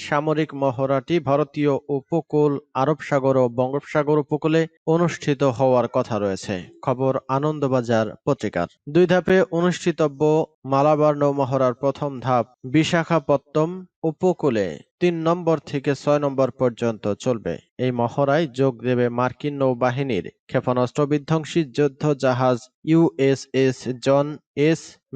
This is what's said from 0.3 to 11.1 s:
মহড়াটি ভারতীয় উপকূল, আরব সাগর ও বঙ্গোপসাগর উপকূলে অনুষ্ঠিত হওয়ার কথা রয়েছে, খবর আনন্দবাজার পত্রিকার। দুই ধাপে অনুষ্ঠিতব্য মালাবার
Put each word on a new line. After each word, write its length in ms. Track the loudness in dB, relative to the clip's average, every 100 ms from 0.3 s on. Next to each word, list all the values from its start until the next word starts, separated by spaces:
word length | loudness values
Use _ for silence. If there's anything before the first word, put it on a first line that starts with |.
| 0 -2
মহড়াটি 640 | -2 -2 0 0 -2 0 -2 0
ভারতীয় 420 | 0 0 -2 0 0 -2 -6
উপকূল, 560 | -4 -4 -2 0 2 0 -4
আরব 240 | -2 0 0 -2
সাগর 260 | 0 2 2
ও 80 | 2 0
বঙ্গোপসাগর 580 | -2 -4 -4 -2 0 0
উপকূলে 380 | 0 -2 0 0 0 _ 0
অনুষ্ঠিত 560 | 2 0 -2 -2 0 0 2
হওয়ার 280 | 2 2 2 -2
কথা 200 | -2 0
রয়েছে, 360 | -2 -2 -4 -6 -8 -8
খবর 300 | -4 -2 -2 -2 -2 -2
আনন্দবাজার 720 | -2 -2 -2 -2 0 0 0 -4
পত্রিকার। 440 | -4 -4 -4 -4 -6 _ -2
দুই 120 | 2 4
ধাপে 300 | 2 2 2 2
অনুষ্ঠিতব্য 720 | 0 0 -2 -2 0 -2 0 2 2 0 _ -2
মালাবার 420 | 2 4 4 4